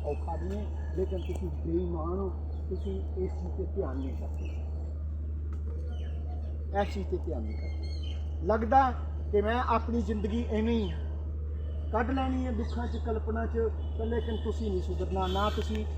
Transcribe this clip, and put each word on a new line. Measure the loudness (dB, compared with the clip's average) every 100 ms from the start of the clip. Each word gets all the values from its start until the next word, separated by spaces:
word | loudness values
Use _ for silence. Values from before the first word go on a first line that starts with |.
ਔਖਾ | -2 -2 -2 -2
ਨਹੀਂ | -2 -2
ਹੈ, | -2 -2 -2 0
ਲੇਕਿਨ | 0 0
ਤੁਸੀਂ | -2 -2 -2
ਬੇਈਮਾਨ | -2 0 0 0 -2 -2 0
ਹੋ, | -2 -2 -4 -4 -4
ਤੁਸੀਂ | -2 -2 -2 -2 -2
ਇਸ | -2
ਚੀਜ਼ | -2 -2 -2
'ਤੇ | -2 0
ਧਿਆਨ | 0 0
ਨਹੀਂ | -2 -2
ਕਰਦੇ, | -4 -2 -2 -2 -2 -4 -4 -4 -4 -4 -2 -2 -2 -2 -2 -2 -2 -2 -2 -2 -2 -4 -4 -4 0 0
ਇਸ | 2
ਚੀਜ਼ | 0 -2
'ਤੇ | -2 0
ਧਿਆਨ | -2
ਨਹੀਂ | -2
ਕਰਦੇ। | -2 -4 -4 -4 -4 -4 -4 -4 -2 2
ਲੱਗਦਾ | 4 8 8 8 2 -2 -2 2
ਕਿ | 4
ਮੈਂ | 4 2 4
ਆਪਣੀ | 2 4 0
ਜ਼ਿੰਦਗੀ | 2 0 2 0 2
ਐਵੇਂ | 2
ਹੀ | 4 4 2 0 -2 -2 -2 -2 -2 -2 -2 -2 0
ਕੱਢ | 2 2
ਲੈਣੀ | 2 2 2 2
ਹੈ |
ਦੁੱਖਾਂ | 0 0 -2 -2
'ਚ, | -2
ਕਲਪਨਾ | 0 0 0 0 0
'ਚ, | 2 2 0 -2 -2
ਪਰ |
ਲੇਕਿਨ | 0 0 0 -2
ਤੁਸੀਂ | 0 0 0
ਨਹੀਂ | 0
ਸੁਧਰਨਾ। | 0 0 0 2 2
ਨਾ | 2 2
ਤੁਸੀਂ | 2 0 0 0